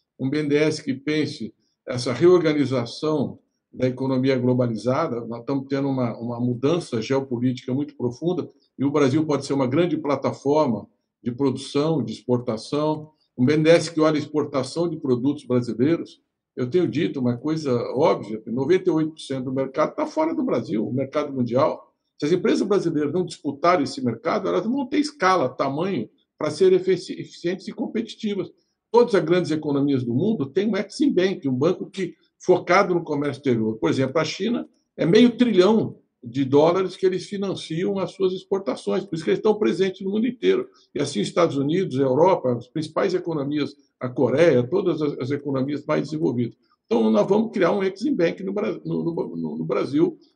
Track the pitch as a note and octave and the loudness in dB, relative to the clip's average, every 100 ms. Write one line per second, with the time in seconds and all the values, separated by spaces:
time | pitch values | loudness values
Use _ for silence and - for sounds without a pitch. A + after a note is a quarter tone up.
0 | _ - C3+ D3+ D3 D3 D#3 D#3 - - | _ -6 -2 -2 0 2 2 0 -6 -6
1 | D3+ D3+ C#3+ - G#2+ - _ _ - B2+ | -2 -2 -2 -6 -12 -12 _ _ -8 -6
2 | B2+ A#2+ E3+ F3+ D#3 D3 B2 C3 A#2 - | -4 4 6 6 4 2 0 0 -4 -4
3 | D#3 D3+ G#2+ - _ _ _ B2 B2+ B2 | -2 0 -2 -8 _ _ _ -2 -2 0
4 | C3 C3 C3 C3 B2 B2+ A#2+ A2 A#2 C#3 | -2 0 2 2 2 2 0 0 -2 0
5 | E3 A#2 A2+ A#2 - C#3 C#3 C#3 C#3 C3 | -2 -4 -8 -10 -6 -6 -2 -2 -2 0
6 | A#2+ G#2+ A#2 A#2+ B2 A#2+ C#3 E3+ - A2+ | -2 -4 -8 -4 -2 0 0 0 -2 -6
7 | G#2+ C3+ C3 A#2+ B2+ B2 - C3 D3 - | -2 -2 -2 -2 -2 -2 -4 -4 -4 -4
8 | B2 A#2+ E3 E3+ A2+ _ _ - C#3 D3 | -6 -2 -4 -4 -6 _ _ -4 0 2
9 | C3+ D#3 D3+ C3+ - C#3 B2 D3 F3 D3+ | 2 2 0 -2 -2 -2 2 2 0 0
10 | C#3+ C3+ B2 - C3+ D3+ C#3+ G2+ - _ | -2 -2 -2 -2 0 2 2 -2 -8 _
11 | _ _ B2 C3 C#3 B2 - C#3+ D#3 D3+ | _ _ -8 -2 -2 -2 -4 -2 0 0
12 | A2 G#2+ - B2 A#2+ A2 - D3 D3+ D#3 | -2 -6 -2 -2 -2 -8 -4 -2 -2 -4
13 | - _ _ - B2+ D#3 D#3 E3 D#3+ D#3 | -8 _ _ 0 2 4 6 6 4 0
14 | D#3 D3 - D3+ - C3+ B2 D#3+ E3+ D#3+ | 2 2 -2 -2 -2 -2 -4 -4 -4 -2
15 | C3 A#2+ C3+ D3 A#2+ B2 A#2 G#2+ C#3+ E3 | 0 0 0 -2 -2 0 0 0 2 0
16 | - - _ _ _ - B2 F3+ D#3 B2+ | -4 -18 _ _ _ -6 -2 0 0 0
17 | B2+ C#3 B2 A#2+ D3 D#3 C#3+ A#2+ G2 A#2+ | -2 0 -2 -2 -4 -4 -2 -2 -2 2
18 | E3+ C3+ G#2 G#2+ - A#2+ C3+ F#3 F#3 D#3+ | 2 2 -4 -10 -6 -4 2 2 2 0
19 | D#3 - - C3+ B2+ C3 C3+ D#3 D#3 - | -2 -6 -8 -6 -4 -4 -2 -2 -2 -2
20 | - D#4 D#4+ - B3+ C#3 B2 - G#2 B2+ | -4 -2 -2 -2 -2 -2 -2 -4 -2 -4
21 | C3+ D3+ D3 C3+ A2+ B2 D#3 - - _ | -2 -4 -4 -2 0 2 2 -2 -12 _
22 | _ _ D3 F#3 A#3 C#4 G3 G3 D#3 D3 | _ _ 0 2 2 0 2 2 2 -2
23 | C#3 F3 D#3+ - D3 C#3 E3+ D#3 B2+ - | -2 -2 -4 -6 -8 0 2 2 0 -2
24 | B2 A2 E3 G#3 F#3 F3+ G#3+ C#4 C4 D4 | -4 -2 -4 -2 0 -2 0 -4 0 0
25 | - - F#3 F#3 B2+ - C#3 C#3 F#3+ E3 | -2 0 2 2 0 -2 -4 -2 -4 -4
26 | - _ _ _ D3+ - F#3 F#3 F#3 F3 | -6 _ _ _ -6 2 4 6 4 -2
27 | - - - - E3+ F#3+ - - D4+ G#3+ | -2 -12 -12 -8 -6 -6 -10 -8 -6 -6
28 | - - G#3 G3 - _ _ _ _ A#3 | -6 -8 -6 -4 -8 _ _ _ _ 4
29 | A#3+ F#3+ D#3 F3+ C#3+ D3+ D3+ C#3 C#3+ C3 | 6 4 4 2 2 -2 0 0 2 0
30 | A#2 A#2+ G#3 E3+ C3+ F#3+ G#3 G3 - - | 0 0 0 -2 -2 -2 0 -2 -4 0
31 | C#4 F3+ F#3+ F3+ C#3 B2+ D#3+ F#3 F#3 F#3+ | 2 4 2 0 -2 0 0 0 -6 -8
32 | E3 - _ _ - E3 - F#3+ F#3 E3+ | -8 -10 _ _ 2 2 4 2 4 0
33 | D#3 C#3+ D3 B2+ C3+ A2+ A2 A2 E3 B2+ | -2 -4 -4 -2 0 0 0 0 0 0
34 | C3 D#3+ D3+ - G#3+ A#3+ - _ _ - | 0 0 -2 -4 -2 -2 -6 _ _ -2
35 | D3 G#3+ B3 A#3 B3 F3+ F#3 A3+ C3+ - | 4 6 6 4 4 6 6 4 0 -6
36 | _ _ A#2+ C3 B2+ C#3+ D#3+ F#3 F#3 - | _ _ -8 -4 4 6 6 4 -2 0
37 | F#3 F#3 D#3+ G3+ G3 D#3+ - D#3+ G3+ G3 | 0 0 -4 -6 -4 -6 -6 -4 -2 -2
38 | F3 - F#3 F#3 - G3 B3 - G3+ G3 | -6 -2 -2 -2 -4 -4 -2 -6 -4 -4
39 | - E3 G3+ F#3+ G#3+ G#3 F3+ E3 F#3+ - | -4 -4 -2 2 2 2 0 2 -2 -2
40 | G3 G#3+ B3+ B3 F3+ F#3+ - _ _ C#3+ | -4 -2 -2 0 0 0 -2 _ _ -6
41 | C#3+ G3+ F3 - E3 C#3 C#3 F3+ E3+ B2+ | -4 -2 -2 0 0 0 0 0 -2 0
42 | C3+ C3 F#3 E3+ B2 A#2+ - D#3 D#3 F3+ | 0 4 4 2 0 -4 -6 -8 -6 -2
43 | G3 F3 E3+ D3+ C#3 D3+ C#3 - _ _ | -2 -2 -4 -4 -4 -2 -4 -8 _ _
44 | B2+ C3 A#2+ C3+ E3+ B2 B2 F#3 F#3 D3+ | -8 0 0 4 4 4 2 -2 -2 -2
45 | C#3+ C3+ B2+ C#3+ D3 C3+ C#3 C#3+ D#3 D#3 | -2 -4 -4 -4 -4 -2 -2 -4 -2 -2
46 | D#3 D#3 E3 B2 A#2 - _ _ _ A#3 | -2 -2 -2 0 -4 -6 _ _ _ 2
47 | A3 G#3+ G3 G#3 A3+ G#3 E3+ G3+ F#3+ - | 4 2 4 2 0 0 2 2 -2 -2
48 | C4+ G#3+ E3 - F#3+ G3+ G#3+ D#3+ D#3+ E3 | -2 2 0 0 -6 -4 -4 -6 -6 -4
49 | E3 F3 D#3 E3 D#3+ D#3 D#3+ G3+ C#3+ C#3+ | -4 -4 -6 -6 -6 -6 -2 -2 0 2
50 | E3+ - _ | 2 0 _